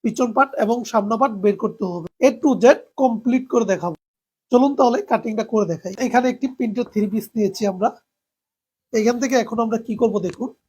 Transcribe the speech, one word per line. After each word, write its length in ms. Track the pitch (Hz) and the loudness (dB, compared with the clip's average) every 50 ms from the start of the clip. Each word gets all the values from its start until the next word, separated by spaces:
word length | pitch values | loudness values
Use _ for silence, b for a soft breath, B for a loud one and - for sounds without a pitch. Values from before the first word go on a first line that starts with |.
| - | -4
পিছন 260 | 226 220 - 247 233 214 | -6 -2 -2 -4 -2 2
পার্ট 160 | 285 277 285 - - 226 | 0 0 0 0 -4 0
এবং 140 | 208 233 247 226 - | 0 0 -2 -4 -2
সামনা 240 | - 220 202 202 226 214 | -2 -2 0 0 0 0
পার্ট 140 | 269 277 220 196 185 | 0 -2 0 0 0
বের 120 | 208 202 - 220 | 0 0 0 -4
করতে 200 | 208 165 - 214 185 | -6 -4 -4 -6 -6
হবে, 160 | 175 175 165 175 _ _ 254 | -6 -8 -10 -12 _ _ 2
A 20 | 277 - - | 2 2 2
to 80 | - 294 254 180 208 | 0 0 2 6 6
Z 20 | 247 302 - - _ _ - | 6 6 6 0 _ _ 0
কমপ্লিট 420 | 269 254 226 208 - 247 240 254 254 - - | 0 0 0 0 -2 0 0 0 0 0 -2
করে 120 | - 226 190 | 0 0 0
দেখাবো। 240 | 190 170 165 175 156 _ _ _ _ _ _ _ _ _ _ _ | -2 -2 -2 -8 -8 _ _ _ _ _ _ _ _ _ _ _
চলুন 200 | 247 247 262 285 285 - | 4 4 4 4 4 4
তাহলে 200 | 254 240 240 403 403 - | 4 4 4 0 0 0
কাটিংটা 340 | 285 - - 233 220 214 214 - | -2 -2 -2 -4 -4 -6 -4 -2
করে 140 | - 214 208 165 | 0 0 0 0
দেখাই। 220 | 165 - - 175 190 - 254 | -4 -8 -8 -12 -6 -4 -4
এখানে 200 | 226 233 247 247 254 247 | 0 0 2 2 2 -2
একটি 140 | 254 269 254 262 | -2 -6 -6 -4
প্রিন্টের 320 | _ 254 226 196 240 240 - - | _ -6 -4 -2 -4 -6 -4 -2
থ্রি 120 | 214 208 196 | -2 -2 0
পিস 140 | 196 220 - - _ | -2 -6 -6 -4 _
নিয়েছি 260 | 226 208 196 196 - 214 202 | -2 -2 -2 -2 -2 -4 -4
আমরা। 180 | 190 180 202 262 - _ _ _ _ _ _ _ _ _ _ _ _ _ _ _ _ _ _ _ - | -2 0 -2 -2 -2 _ _ _ _ _ _ _ _ _ _ _ _ _ _ _ _ _ _ _ -2
এখান 220 | 220 214 233 240 240 | 0 2 2 0 0
থেকে 140 | 269 254 254 247 220 | -2 0 0 0 0
এখন 140 | - 226 220 233 | 0 -2 -2 -2
আমরা 120 | 220 233 220 226 | -2 -2 -4 -4
কি 80 | - 214 - | -6 -2 0
করব 140 | 247 220 196 202 170 | 0 0 0 -2 -4
দেখুন 220 | 180 - - 240 - - _ _ | -4 -6 -6 -10 -10 -10 _ _